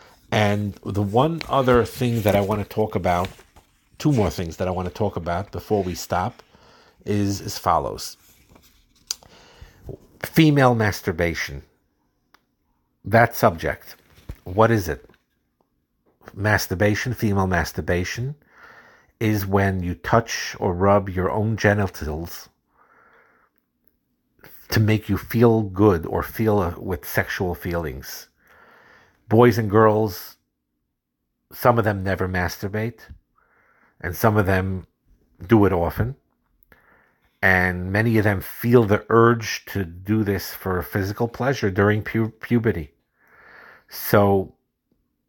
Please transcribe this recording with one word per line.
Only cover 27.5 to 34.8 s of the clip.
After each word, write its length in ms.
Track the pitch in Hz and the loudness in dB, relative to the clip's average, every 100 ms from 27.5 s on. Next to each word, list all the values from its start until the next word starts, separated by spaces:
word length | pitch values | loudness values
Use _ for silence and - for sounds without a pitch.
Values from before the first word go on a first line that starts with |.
feelings. 760 | 87 95 85 80 65 - - - _ _ _ _ _ _ _ _ _ - | -6 -6 -6 -6 -10 -14 -18 -20 _ _ _ _ _ _ _ _ _ 0
Boys 280 | 110 120 110 | 6 6 4
and 140 | 110 | 2
girls, 640 | 104 110 107 110 95 - - _ _ _ _ _ _ _ _ _ _ _ | 4 4 4 -2 -6 -16 -20 _ _ _ _ _ _ _ _ _ _ _
some 280 | - 127 117 | -2 2 2
of 60 | |
them 200 | 107 101 | 2 -2
never 240 | 95 92 92 | -4 -4 -4
masturbate, 720 | 92 87 - 101 104 113 - - - _ _ _ _ _ _ _ _ | -2 -4 -6 -8 -6 -6 -8 -20 -20 _ _ _ _ _ _ _ _
and 140 | - | -10
some 220 | 82 117 107 | 0 2 2
of 80 | |
them 420 | 95 95 95 95 | 0 0 -2 -8